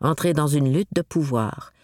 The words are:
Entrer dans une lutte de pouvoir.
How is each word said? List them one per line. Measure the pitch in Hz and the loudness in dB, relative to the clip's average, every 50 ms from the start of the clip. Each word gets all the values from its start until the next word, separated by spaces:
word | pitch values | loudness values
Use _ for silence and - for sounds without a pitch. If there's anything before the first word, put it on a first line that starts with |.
Entrer | - 151 160 - - 175 160 | -2 -2 -2 0 0 0 2
dans | 156 151 | 2 2
une | 139 147 147 139 131 135 | 2 2 2 2 2 2
lutte | 180 208 - - | 0 0 0 -2
de | 175 | -4
pouvoir. | - - - 165 151 135 123 113 110 - - - - - _ _ | -4 0 -2 -2 0 0 0 0 -2 -2 -6 -10 -14 -20 _ _